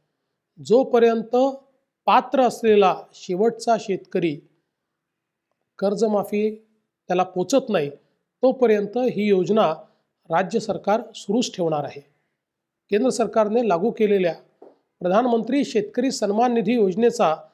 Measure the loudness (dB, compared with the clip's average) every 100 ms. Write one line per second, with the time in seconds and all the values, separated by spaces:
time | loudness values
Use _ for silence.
0 | _ _ _ _ _ -16 2 2 4 4
1 | 4 2 -2 0 0 -2 _ _ _ _
2 | 2 2 2 2 2 2 2 4 4 2
3 | -6 -16 -8 -2 -2 0 0 -2 -2 -8
4 | -6 -4 -2 -4 -12 _ _ _ _ _
5 | _ _ _ _ _ _ _ -6 -4 0
6 | 0 -2 -2 -2 -2 -4 _ _ _ _
7 | -4 -2 -2 -4 -2 0 0 -2 -4 -8
8 | _ _ _ _ 0 2 2 2 0 -4
9 | -2 -2 0 2 2 2 2 -2 -10 _
10 | _ _ -4 -2 -2 -4 -4 -4 -2 -2
11 | -4 -12 -4 -2 -2 -4 -2 -2 -6 -12
12 | -20 _ _ _ _ _ _ _ _ 0
13 | 0 0 0 0 0 0 0 0 -2 0
14 | 0 2 0 -4 _ _ -20 _ _ _
15 | 0 0 2 0 0 -2 -2 -2 -4 -4
16 | -4 -2 -2 0 0 0 0 0 0 2
17 | 0 2 0 -2 -8